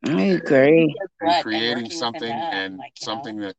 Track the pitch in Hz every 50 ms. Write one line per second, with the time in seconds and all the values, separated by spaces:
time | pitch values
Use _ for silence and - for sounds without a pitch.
0 | - 139 151 185 190 202 185 165 - - 151 135 131 143 160 165 165 156 143 -
1 | 196 185 _ _ 165 160 175 175 143 120 107 107 113 117 120 123 117 110 107 113
2 | 123 117 113 113 117 113 113 110 110 - - 98 95 95 95 92 92 87 _ -
3 | - 120 107 98 117 113 107 107 104 98 95